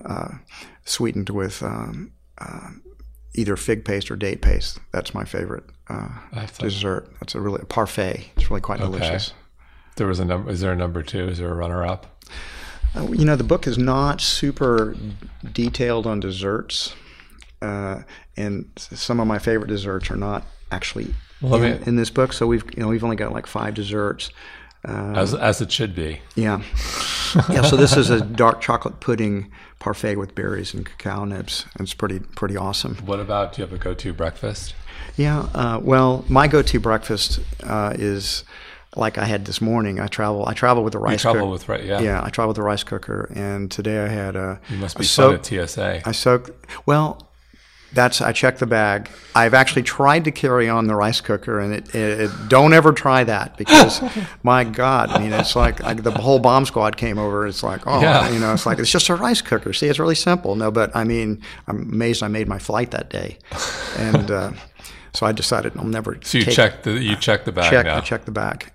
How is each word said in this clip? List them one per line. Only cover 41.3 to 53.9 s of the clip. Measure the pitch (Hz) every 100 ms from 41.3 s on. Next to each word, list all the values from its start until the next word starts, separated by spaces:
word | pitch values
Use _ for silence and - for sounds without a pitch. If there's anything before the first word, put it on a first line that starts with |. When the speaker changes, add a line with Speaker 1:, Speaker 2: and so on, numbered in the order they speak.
| 113
Speaker 1:
cook-, | 98
Speaker 2:
with | 92 -
ri-, | 107 92
yeah. | 101
Speaker 1:
Yeah, | 110 95
I | -
travel | - 110
with | 107
a |
rice | 104 101
cooker, | - 101 - 104 104 101
and | 101 101 98
today | - 107 107
I | 104
had | 107 98 95
a, | 95 98 -
Speaker 2:
You | 98
must | 95 -
Speaker 1:
a |
Speaker 2:
be |
fun | 101
Speaker 1:
soak-, | - 135 85
Speaker 2:
at |
T | - 98
S | 82 -
A. | 98 85
Speaker 1:
I | 113
soak, | 107 127 123 - - - - -
well, | 147 156 - - _ _ _ _ _ -
that's, | 123 123 -
I | 110
check | 113 131 127
the | 120
bag. | 110 104 101 104 - -
I've | 117 117 131
actually | 131 135
tried | 120 - 139 165 156
to |
carry | - 143 123 113
on | 113 110
the |
rice | 104 104 110
cooker, | - 104 - 107
and | 101
it, | 104 - 113
it, | 107 107
it, | 107 92 107
don't | 127 151
ever | 160 156
try | 143 139 131
that | 117 104 117 -
because, | 104 302 -